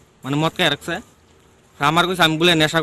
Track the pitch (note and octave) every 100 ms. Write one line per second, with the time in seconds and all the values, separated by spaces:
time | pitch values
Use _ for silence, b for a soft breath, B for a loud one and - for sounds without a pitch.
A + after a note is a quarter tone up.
0 | _ _ B2+ D3 D#3+ - E3 C#3+ - F3
1 | - _ _ _ _ _ _ - C#3+ E3
2 | F3+ F3+ D#3+ D#3 F3 E3 D#3 E3